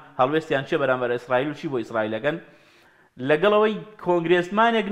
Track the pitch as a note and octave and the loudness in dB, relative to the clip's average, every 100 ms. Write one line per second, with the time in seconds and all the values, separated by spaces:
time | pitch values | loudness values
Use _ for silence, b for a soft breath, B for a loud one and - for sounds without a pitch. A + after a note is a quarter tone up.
0 | - - C3 D#3 D#3 C#3 C3+ E3 C3+ B2+ | -10 -2 0 0 0 -4 -2 -2 0 0
1 | B2 A#2+ - B2 D3+ C#3+ E3 C3 A2 A2+ | 0 -2 0 0 0 -6 -6 -6 -4 -4
2 | G#2+ A2 C#3 E3 - b b b b b | -2 -2 -4 -6 -10 b b b b b
3 | b - C3 D#3 G3+ G#3 G#3+ G3 D#3+ - | b -8 0 2 4 4 2 -2 -10 -10
4 | F3 F3 E3 F3 F3 G3+ A#3 A3+ G3 | 0 0 2 2 2 2 2 2 0